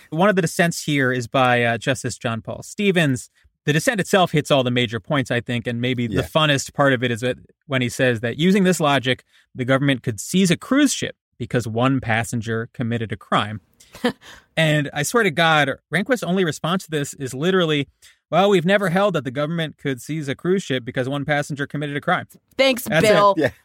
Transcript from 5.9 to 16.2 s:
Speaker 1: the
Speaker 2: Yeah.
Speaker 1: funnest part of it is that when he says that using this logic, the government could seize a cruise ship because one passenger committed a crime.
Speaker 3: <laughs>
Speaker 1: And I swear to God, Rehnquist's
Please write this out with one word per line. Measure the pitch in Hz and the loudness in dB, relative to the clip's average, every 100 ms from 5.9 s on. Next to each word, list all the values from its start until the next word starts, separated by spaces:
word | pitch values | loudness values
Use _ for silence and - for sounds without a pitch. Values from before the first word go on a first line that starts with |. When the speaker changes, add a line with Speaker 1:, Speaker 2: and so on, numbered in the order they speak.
| 123 120 | -2 -2
Speaker 1:
the | 131 | -2
Speaker 2:
Yeah. | |
Speaker 1:
funnest | 123 160 151 139 - | 0 0 2 0 -2
part | - 139 | 0 2
of | 123 | 2
it | 123 | 0
is | 113 | -2
that | 123 113 - _ - | -4 -6 -12 _ -4
when | 131 | -2
he | 120 | -2
says | - 127 117 | 0 0 0
that | 117 117 | -2 0
using | 180 202 | 4 4
this | 185 175 | 4 2
logic, | 147 139 123 123 _ _ _ | 2 0 0 -4 _ _ _
the | - | -6
government | 123 135 139 131 | 0 2 2 0
could | - 104 | -2 -6
seize | - 180 185 | -2 2 2
a | 175 | 2
cruise | - 269 285 | 0 2 2
ship | - - - _ - | 0 -6 -10 _ -14
because | 117 123 113 | -4 -4 -2
one | 110 131 135 | 0 2 0
passenger | 120 110 113 120 113 113 117 | 0 -2 -2 -6 -4 -6 -6
committed | - 117 117 110 | -6 -4 -4 -6
a | 104 | -10
crime. | - 160 104 107 _ _ - - | -2 -2 -2 -8 _ _ -20 -4
Speaker 3:
<laughs> | 247 - - - _ - | -4 -4 -14 -20 _ -2
Speaker 1:
And | 156 151 139 | 2 2 -2
I | 147 | -4
swear | 147 240 | -2 0
to | 202 | 0
God, | 143 165 156 135 - - | 2 4 4 2 -2 -6
Rehnquist's | 160 214 247 | -4 -2 -2